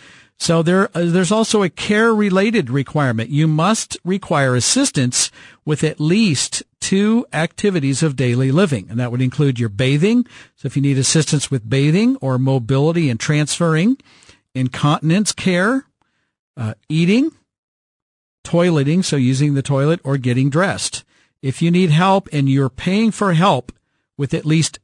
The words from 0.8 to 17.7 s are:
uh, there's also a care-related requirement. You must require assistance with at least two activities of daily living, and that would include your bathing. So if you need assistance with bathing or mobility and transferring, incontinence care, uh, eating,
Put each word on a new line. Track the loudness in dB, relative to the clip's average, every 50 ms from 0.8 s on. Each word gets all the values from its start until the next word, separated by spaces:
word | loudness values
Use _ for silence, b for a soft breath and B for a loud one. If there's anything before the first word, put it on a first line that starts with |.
| 2 0 -2
uh, | -2 -2
there's | 0 2 0 2 2
also | 2 0 0 2 0 0
a | 0 -2
care-related | -4 -6 -4 0 0 2 2 2 2 2 0 0 2 2 0 2 0 0 -2 0
requirement. | -2 -4 -4 -2 -2 0 0 0 0 -2 -4 -2
You | 0 0 2 2
must | 2 2 2 2 0 -2 -4 -8 -14 -10 -6
require | -4 -4 -4 -2 -2 0 0 2 2 0
assistance | 0 0 0 0 0 0 0 0 -2 -2 0 -2 -2 -4 B B B B B B B B
with | -4 -2 -2
at | -2 -4 -2 -2
least | -2 0 2 2 2 2 0 -2 -4 -6 -8 -10 -12 -14 _ _
two | -4 -2 0 2 2 2 2 0 -2 -2
activities | -4 -4 -4 -4 -4 -4 -2 -2 0 0 0 -2 0 0 -2
of | -2 -2
daily | 0 -2 0 0 0 0 2
living, | 2 2 2 0 -2 -4 -6 -6
and | -6 -4
that | -4 -4
would | -2 -2
include | -2 -2 0 0 0 0 0 0
your | -4 -4
bathing. | -2 -2 0 0 2 2 2 2 2 2 0 B B B B B B
So | _ -10
if | -6 -4
you | -2
need | 0 0 0 0
assistance | 0 2 2 2 2 2 0 -2 -2 -2
with | -4 -6 -4 -2
bathing | 0 2 2 2 2 2 2 2 0 0
or | -2 -2 -2 0
mobility | 0 0 0 0 0 0 0 2 2 2 2 0 0 0
and | -2 -2
transferring, | -2 0 0 0 0 -2 -2 -2 0 0 2 2 2 0 0 b b b b b b b b b b b _
incontinence | -4 -4 -4 -4 -2 0 0 0 2 0 0 0 2 0 -2
care, | -6 -2 -2 0 0 2 0 0 0 -2 -4 _ _ _ _ _ _ _ _ _ _ _ _ _ _
uh, | -8 -8 -8 -8 -10 _ -4
eating, | -2 0 2 4 4 2 2 0 -4 _ _ _ _ _ _ _